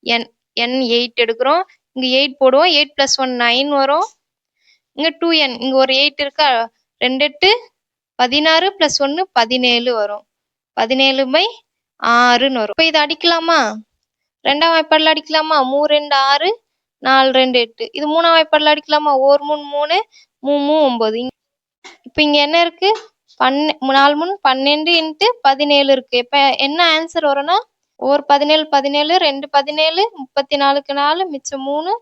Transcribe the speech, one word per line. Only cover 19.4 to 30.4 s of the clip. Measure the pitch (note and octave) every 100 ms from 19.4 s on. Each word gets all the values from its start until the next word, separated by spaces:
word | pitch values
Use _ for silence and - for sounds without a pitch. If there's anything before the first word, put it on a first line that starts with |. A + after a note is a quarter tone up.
மூணு | C#4+ D4+ D4
மூணு, | C#4+ D4+ F4 A4+ _ _ _
மூ | C4 C#4+
மூ | C#4+ D#4
ஒன்பது. | C#4+ A#3+ A3 A3
இங்க, | B3+ - _ _ _ _ - -
இப்ப | - -
இங்க | D4+ D4
என்ன | C#4+ E4
இருக்கு? | E4+ E4+ F#4+ A4 - _ _ _
பன்ன-, | B3+ C#4 D4+ D4+ C4
நாலு | C4+ C#4 D4
மூணு | E4+ G4
பன்னெண்டு | D#4+ C4 C#4 D4 D#4 E4+
into | D#4+ D#4 G#4+ A#4+
பதினேழு | C4+ C4+ D4 C#4+ C#4
இருக்கு. | C4+ C4 A#3+
இப்ப | B3 C#4+ C#4 -
என்ன | C#4 D4+ F4
ஆன்சர் | D#4 E4 E4+ D4+
வரும்னா, | C#4 C#4+ F#4+ B4 _ _ _
ஓர் | C4 C#4+ C#4+
பதினேழு, | C#4+ D4 D#4 D#4
பதினேழு, | C#4+ C#4 C#4+ D4+ F4+
ரெண்டு | E4 C#4 C#4+
பதினேழு, | C#4+ C#4 D4+ D#4 E4 A4 F#4+
முப்பத்தி | C4 -